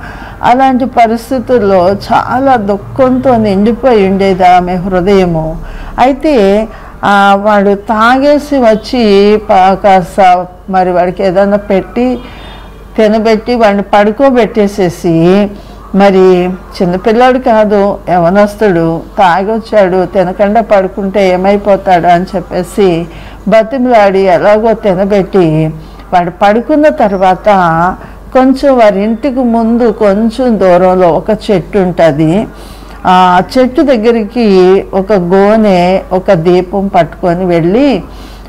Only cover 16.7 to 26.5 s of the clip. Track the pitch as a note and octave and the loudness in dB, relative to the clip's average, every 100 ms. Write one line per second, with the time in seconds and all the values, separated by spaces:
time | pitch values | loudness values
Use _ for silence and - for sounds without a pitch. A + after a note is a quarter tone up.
16.7 | - F3+ F#3 - A3 B3+ B3 B3+ A3 G#3+ | -6 -4 -2 0 2 2 2 0 0 2
17.7 | G3+ G3+ - - F3 E3+ G3+ G#3 - G#3+ | 2 0 -4 -2 0 2 2 0 0 0
18.7 | E3+ E3 E3 - - F#3+ F3 G3 A3 G#3+ | 0 0 -4 -6 0 2 2 -2 -6 -2
19.7 | G#3+ F#3 F#3 F3 G3+ F3+ - G3+ A3 A3 | 0 2 0 -2 -2 -2 -2 0 0 2
20.7 | G#3 F#3+ G3+ G3 G3 F#3+ F3+ F#3+ G3+ G3+ | 0 0 -6 -4 0 0 0 0 0 0
21.7 | F#3+ F#3+ F3+ E3+ F3 F#3 F#3+ - F3+ F3 | -2 2 0 2 0 0 -8 -6 -8 -6
22.7 | - F#3+ E3 E3+ - - - - G3+ G#3+ | 0 0 0 -6 -12 -20 -10 0 0 0
23.7 | C#4 B3 A#3 G3 F#3+ F#3+ E3 F#3 G#3+ A3+ | -2 0 2 2 2 2 2 2 2 0
24.7 | G#3+ G#3+ F3+ G3+ G#3 - G3 E3 D#3 D#3 | 0 -2 -2 0 0 0 0 2 0 -2
25.7 | D#3+ - - - F3+ F3 F3 G3+ | -6 -16 -20 -4 -2 -2 0 0